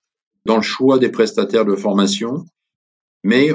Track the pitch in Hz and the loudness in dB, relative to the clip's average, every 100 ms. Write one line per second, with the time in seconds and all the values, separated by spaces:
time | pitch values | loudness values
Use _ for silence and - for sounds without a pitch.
0 | _ _ _ _ 110 113 107 - 131 131 | _ _ _ _ -2 0 -2 0 2 2
1 | 120 - 110 - 101 113 104 98 107 98 | 2 0 -2 -2 -2 0 0 -2 -2 0
2 | 98 - 113 151 175 _ _ _ _ _ | 0 -2 -6 -8 -12 _ _ _ _ _
3 | _ _ 98 117 151 | _ _ 0 2 2